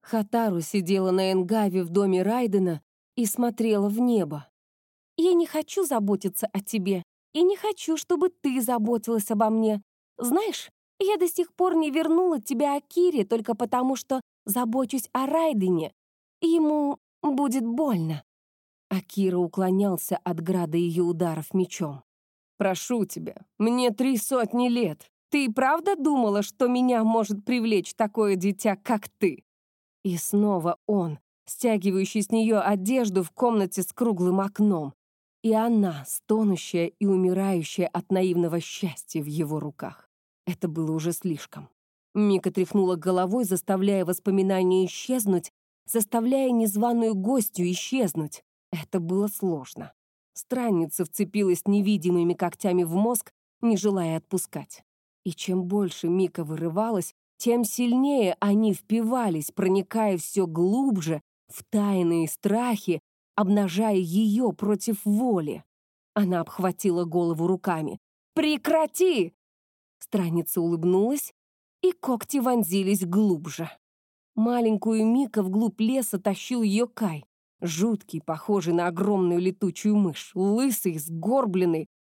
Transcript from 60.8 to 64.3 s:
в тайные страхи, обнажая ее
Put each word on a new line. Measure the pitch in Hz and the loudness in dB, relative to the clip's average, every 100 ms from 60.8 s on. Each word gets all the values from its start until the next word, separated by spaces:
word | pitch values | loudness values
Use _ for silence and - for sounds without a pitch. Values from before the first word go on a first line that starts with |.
| 269 196 160 151 _ _ _ | 2 0 -2 -6 _ _ _
в | - | -20
тайные | - 214 202 190 170 170 160 | -4 0 2 2 2 0 -2
страхи, | - 196 220 247 214 - 160 _ _ _ | -2 0 0 0 -2 -2 -4 _ _ _
обнажая | - 190 208 190 175 220 | -2 2 2 2 0 2
ее | 196 170 185 220 | 2 2 0 2